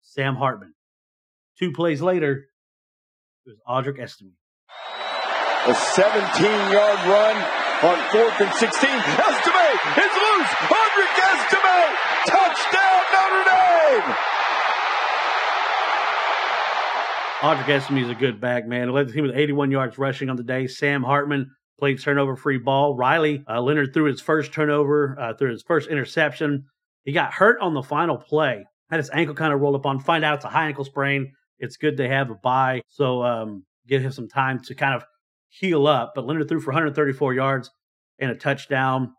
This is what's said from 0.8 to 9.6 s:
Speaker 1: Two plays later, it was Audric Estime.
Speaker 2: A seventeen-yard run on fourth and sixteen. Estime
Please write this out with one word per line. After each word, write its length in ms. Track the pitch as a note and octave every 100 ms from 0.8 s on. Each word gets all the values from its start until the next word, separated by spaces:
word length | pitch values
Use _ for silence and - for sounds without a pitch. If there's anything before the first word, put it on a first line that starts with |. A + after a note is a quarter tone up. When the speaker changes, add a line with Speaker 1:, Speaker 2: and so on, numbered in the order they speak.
| _ _ _ _ _ _ _ _
Speaker 1:
Two 140 | F#3
plays 300 | D3+ E3+ C#3+
later, 460 | F3 F#3 D3 C#3 - _ _ _ _ _ _ _ _ _ B2+
it 60 |
was 80 | G#2+ -
Audric 320 | B2 C3 C3+
Estime. 360 | A#2 - G2 F2+ _ _ _ - - - - - - - - - -
Speaker 2:
A 60 |
seventeen-yard 1300 | B2 - F#3 G3+ A3 F#3+ - G3 G#3+ G3 G3+ G#3 G3+ F3+
run 280 | G3+ A3 G#3+ - - - -
on 280 | E3 F3 -
fourth 300 | G#3+ A3+ A3
and 120 | G3+ -
sixteen. 340 | A3 - C4+
Estime 880 | C4+ D#3+ D3+ E4+ C#4+ E4+ F#4